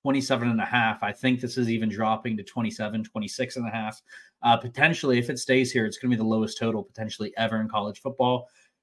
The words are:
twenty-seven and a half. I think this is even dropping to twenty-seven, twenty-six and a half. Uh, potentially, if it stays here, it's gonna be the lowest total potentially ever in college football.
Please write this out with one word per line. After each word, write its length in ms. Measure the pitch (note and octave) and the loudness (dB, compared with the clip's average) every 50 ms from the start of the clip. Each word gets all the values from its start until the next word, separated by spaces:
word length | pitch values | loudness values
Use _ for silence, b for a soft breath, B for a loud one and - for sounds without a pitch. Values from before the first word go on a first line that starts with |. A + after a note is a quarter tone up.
twenty-seven 460 | - C#3 C#3 C3+ B2+ - C3 A#2 A#2+ A#2+ | -2 0 0 2 2 0 0 2 2 2
and 120 | A2+ A2 | 2 2
a 40 | F#2+ | 2
half. 380 | - B2+ A#2+ A2+ A2+ G#2+ - | 2 2 2 2 2 0 -2
I 80 | G#2+ G#2 | -4 -6
think 300 | G2+ - - C3 B2+ B2 | -4 0 2 2 2 2
this 180 | B2+ B2 - B2+ | -2 -4 -2 0
is 120 | A#2+ A2+ | 0 0
even 180 | A#2 A2+ A2+ G#2+ | 0 0 0 -2
dropping 480 | G2 G#2+ A2+ A2 A2 A2 - A#2 A2 | -2 0 0 0 0 0 -2 -4 -6
to 80 | G#2 G2 | -6 -8
twenty-seven, 580 | - - A#2+ A2+ G#2 - - A2 G#2 A2+ A2 | -8 -6 -4 -4 -4 -4 -4 -6 -4 -4 -4
twenty-six 540 | A2 - - A2 G#2 F#2+ - - B2+ B2 - | -6 -6 -6 -6 -6 -6 -4 -4 -6 -4 -6
and 100 | B2+ A#2 | -6 -6
a 40 | A2 | -6
half. 300 | A2+ A2+ G#2+ G#2+ - - _ B B B B B B B | -4 -6 -6 -6 -8 -12 _ B B B B B B B
Uh, 140 | B2 A#2+ A#2 | 4 4 4
potentially, 600 | - - A#2+ - C3+ D3 E3 E3 - - C3+ B2 A#2+ | 4 2 -2 0 2 4 4 4 2 2 2 4 4
if 100 | A#2+ - | 2 0
it 100 | B2+ - | -2 -2
stays 320 | - - B2+ C3 B2 B2 | 2 4 4 4 4 4
here, 140 | - A#2+ A2 | 2 0 0
it's 140 | G#2+ - - | 0 -2 -2
gonna 140 | B2+ B2 | 0 0
be 40 | B2 | 2
the 80 | A2 A2 | 2 2
lowest 320 | A2 A2 A2 A2 G#2+ - | 2 2 2 0 0 -2
total 260 | - A#2 A2+ A2 G#2+ | -2 -2 -2 -2 -2
potentially 480 | - - - A2 A2 G#2 - - G#2+ G2+ - | -6 -8 -10 -10 -8 -8 -8 -8 -8 -6 -2
ever 240 | A2 A2+ A2 A2+ A2 | -2 -2 0 0 -2
in 80 | A2 A2 | -2 -2
college 320 | A2 G#2+ G2+ G#2 G2+ - | -2 -4 -4 -4 -6 -8
football. 480 | - C3+ B2 - B2 B2+ B2+ B2+ B2+ b b b b b b b | -8 -4 -2 2 2 2 2 0 -2 b b b b b b b